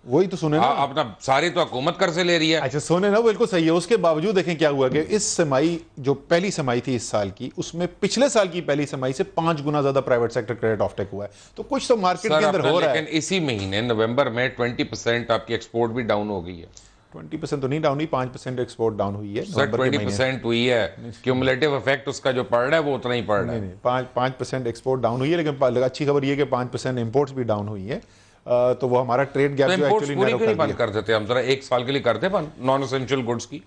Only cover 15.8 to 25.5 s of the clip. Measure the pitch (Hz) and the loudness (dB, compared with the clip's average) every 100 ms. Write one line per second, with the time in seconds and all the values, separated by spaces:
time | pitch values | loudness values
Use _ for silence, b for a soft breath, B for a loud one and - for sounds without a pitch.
15.8 | 117 113 110 104 104 98 85 87 85 B | -2 -2 0 0 0 -6 -8 -14 -16 B
16.8 | B B _ 160 156 160 160 147 135 151 | B B _ -20 -12 -10 -6 -4 -2 0
17.8 | 156 139 156 135 127 - 131 127 123 - | 0 0 -2 -2 -4 -6 -8 -6 -6 0
18.8 | 113 104 101 101 104 104 - 170 139 117 | -2 0 -2 -4 -6 -6 -4 -2 0 2
19.8 | 131 139 - 101 131 131 113 117 123 120 | 2 0 -2 0 0 0 0 2 2 2
20.8 | 98 - 117 107 123 127 131 131 151 139 | 0 -6 -16 -6 -2 2 2 2 2 2
21.8 | 123 139 - 127 139 127 120 120 127 160 | 0 0 -2 -4 -2 0 0 0 2 2
22.8 | 147 127 123 123 98 101 87 117 98 92 | 2 -2 -2 -2 0 0 0 -4 -6 -4
23.8 | 123 127 123 123 127 131 127 131 120 113 | -2 -2 -2 -2 -2 -4 -6 -4 -4 -4
24.8 | 131 131 117 123 135 170 156 | -2 0 0 0 0 0 0